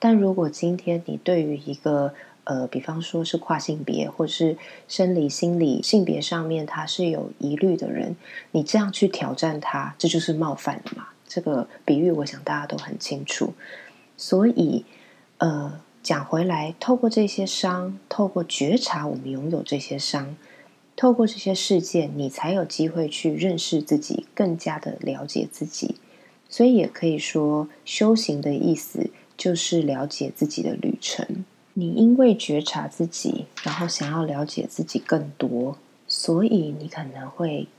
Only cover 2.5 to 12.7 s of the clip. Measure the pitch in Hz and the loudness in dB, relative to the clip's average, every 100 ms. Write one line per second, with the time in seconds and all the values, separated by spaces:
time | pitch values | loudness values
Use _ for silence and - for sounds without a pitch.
2.5 | 135 127 131 147 160 165 165 165 185 - | -4 -4 -4 -6 -6 -4 -4 -2 -2 -2
3.5 | 156 - 156 151 156 - - 156 - 165 | -2 -2 -4 -2 -2 -2 -2 -2 0 0
4.5 | 156 - - - - 185 175 143 - 170 | 0 -8 -20 -6 0 2 2 0 0 0
5.5 | 175 156 - - 220 185 147 151 170 160 | 2 2 2 4 4 4 0 -2 -4 -2
6.5 | 160 151 - 156 - 175 156 151 - 143 | -4 -4 -6 -6 -2 0 0 -4 -6 -4
7.5 | 147 190 170 - - - 175 - - - | 2 2 2 0 -4 -4 -8 -12 -18 -2
8.5 | 165 151 220 202 - 190 - 135 - 160 | -2 2 2 2 2 2 2 -4 -2 -2
9.5 | 151 - 143 143 - 170 165 165 156 156 | -2 -4 -4 -4 0 2 2 2 0 -2
10.5 | 135 - 139 - - - - - - 170 | -2 -4 -6 -8 -14 -14 -20 -10 -6 -2
11.5 | - - - - 143 175 156 143 139 147 | -2 -2 -4 2 4 4 2 -2 -6 -6
12.5 | 151 147 | -4 -4